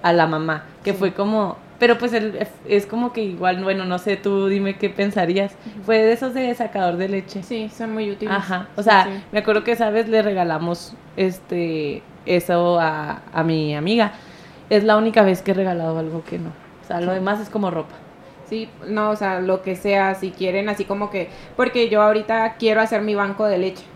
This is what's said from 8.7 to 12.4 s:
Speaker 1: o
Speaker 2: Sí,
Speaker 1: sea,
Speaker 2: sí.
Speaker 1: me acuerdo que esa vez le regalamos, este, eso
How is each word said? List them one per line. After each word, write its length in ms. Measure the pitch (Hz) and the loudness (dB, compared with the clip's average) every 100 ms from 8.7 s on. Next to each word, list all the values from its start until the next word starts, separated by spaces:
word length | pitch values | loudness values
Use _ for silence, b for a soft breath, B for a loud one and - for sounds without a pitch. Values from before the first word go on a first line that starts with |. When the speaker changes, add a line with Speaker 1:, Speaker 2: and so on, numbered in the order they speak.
| - | -2
Speaker 1:
o 60 | |
Speaker 2:
Sí, 60 | 208 | 6
Speaker 1:
sea, 140 | 202 196 | 6 6
Speaker 2:
sí. 40 | 196 - | -2 -4
Speaker 1:
me 80 | 208 | -4
acuerdo 240 | 208 214 | 0 0
que 80 | 214 | 0
esa 180 | 233 220 | 0 0
vez 180 | 214 220 | 0 2
le 140 | 220 | 2
regalamos, 720 | 214 190 175 156 170 170 - - - - | 2 0 0 0 -2 -4 -8 -20 -16 -2
este, 880 | 190 180 - 175 170 160 147 - - - - | -2 -2 -6 -4 -2 -2 -4 -6 -12 -16 0
eso 520 | 180 | 0